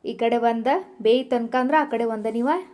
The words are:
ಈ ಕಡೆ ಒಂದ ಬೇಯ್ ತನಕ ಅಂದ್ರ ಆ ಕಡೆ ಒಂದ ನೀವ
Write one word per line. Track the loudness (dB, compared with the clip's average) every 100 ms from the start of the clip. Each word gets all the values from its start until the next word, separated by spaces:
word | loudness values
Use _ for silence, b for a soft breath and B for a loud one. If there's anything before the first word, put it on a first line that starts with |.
ಈ | -10
ಕಡೆ | -2 0 2
ಒಂದ | 0 0 0 -2 -4 -2
ಬೇಯ್ | 2 2 2
ತನಕ | -4 0 0
ಅಂದ್ರ | 2 2
ಆ |
ಕಡೆ | 2 -2
ಒಂದ | -2 -2 -4
ನೀವ | -2 0 -2 -4